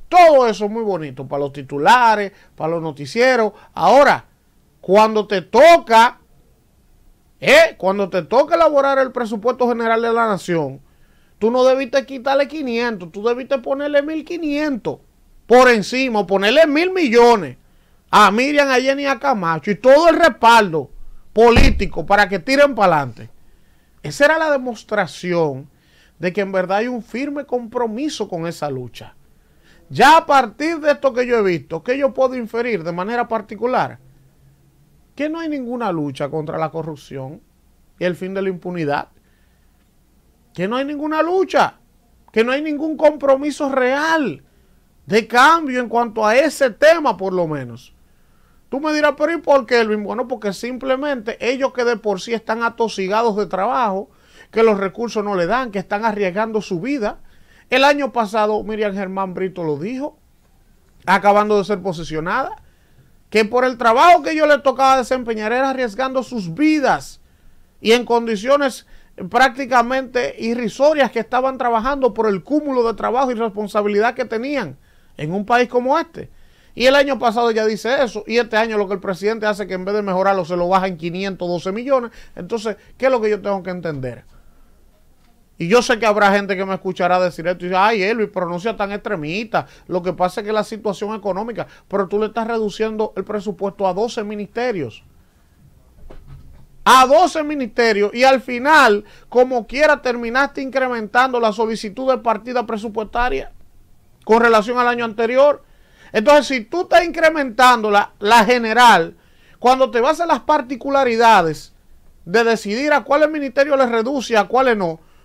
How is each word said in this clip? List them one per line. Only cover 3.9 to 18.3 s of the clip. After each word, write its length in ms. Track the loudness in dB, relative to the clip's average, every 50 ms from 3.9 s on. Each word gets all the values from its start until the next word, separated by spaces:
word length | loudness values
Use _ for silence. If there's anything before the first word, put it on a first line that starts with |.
| 6 6 6 6 4 0 -2 _ _ _ _ _ _ _ _ _ _ _
cuando 460 | -2 2 4 4 4 4 2 -2 -2
te 160 | -2 -4 -4 -4
toca, 760 | 2 4 8 8 8 8 6 6 4 4 6 6 4 2 _ _ _ _ _ _ _ _ _ _ _ _ _ _ _ _ _ _ _ _ _ _ _ _ -4
¿eh? 360 | 2 4 6 6 6 4 0
Cuando 320 | -4 -4 -2 -2 -2 -2 -4
te 140 | -4 -6 -4
toca 320 | 0 2 2 2 2 2
elaborar 420 | 2 4 4 4 2 2 2 2
el 140 | 0 0 -2
presupuesto 580 | -2 -6 -6 -6 -6 -4 -4 -2 -2 0 0 -2
general 320 | 0 0 0 0 0 0
de 120 | 0 0 0
la 120 | 0 0
nación, 560 | 0 -2 -4 -4 -4 -4 -2 -4 -6 -10 -14 -20 _ _ _ _ _ _ _ _ _ _
tú 140 | -4 -2 0
no 120 | 2 2 2
debiste 440 | 2 2 0 -2 -2 -4 -4 -4
quitarle 400 | -6 -10 -6 -2 0 0 0 0
quinientos, 640 | -2 -6 -8 -6 -4 -4 -4 -4 -4 -6 -8 -12 -14
tú 120 | -8 -4 -4
debiste 360 | -2 -2 -4 -4 -4 -6 -4
ponerle 420 | -4 -4 -6 -4 -4 -2 -2 -2
mil 240 | -2 -2 -6 -8 -8
quinientos 720 | -10 -10 -6 -6 -4 -4 -2 -2 -4 -4 -4 -6 -8 -10 -10 _ _ _ _ _ _ _ _ _
por 240 | 4 6 6 6 6
encima, 520 | 4 2 0 -4 -4 -4 -2 -2 -2 -2
o 60 | -2
ponerle 380 | 0 0 0 2 4 4 4 4
mil 260 | 4 4 0 0 0
millones 640 | 0 -2 0 2 4 6 6 6 6 4 0 -6 -12 _ _ _ _ _ _ _ _ _ _ _
a 220 | 4 6 6 6